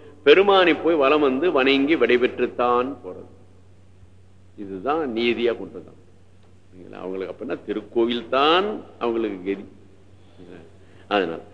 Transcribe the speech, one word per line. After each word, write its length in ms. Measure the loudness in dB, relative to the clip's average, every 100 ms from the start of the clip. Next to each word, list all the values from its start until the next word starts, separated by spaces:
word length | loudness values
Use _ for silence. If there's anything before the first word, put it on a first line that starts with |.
| -20 0
பெருமானை 520 | 6 6 6 4 4
போய் 200 | 2 2
வலம் 260 | 2 4 4
வந்து 320 | 2 0 0
வணங்கி 440 | 2 2 2 2 2
விடைபெற்றுத்தான் 1000 | 4 4 2 -2 -4 -2 0 0 -2 -8
போறது. 220 | -14 -16 -18 -20 -20 -20 -20 -20 -20 -20 -20 -20 -20 -20 -20 -16
இதுதான் 560 | -12 -8 -4 -4 -4
நீதியா 420 | -2 0 0 -2 -2
கொண்டது. 340 | -8 -16 -18 -20 -20 -20 -20 -20 -20 -20 -20
சரிங்களா? 240 | -20 -18
அவங்களுக்கு 400 | -14 -10 -8 -8
அப்படின்னா 240 | -10 -10 -8 -6
திருக்கோவில் 640 | -8 -4 0 0 -2 -2
தான் 560 | 0 4 2 0 -4 -12 -6
அவங்களுக்கு 380 | -4 -2 -4 -4
கதி. 200 | -6 -6 -8 -20 -20 -20 -20 -20 -20 -20 -20 -20 -20 -20 -20 -18 -4
அதனால 300 | -2 -2 -6 -14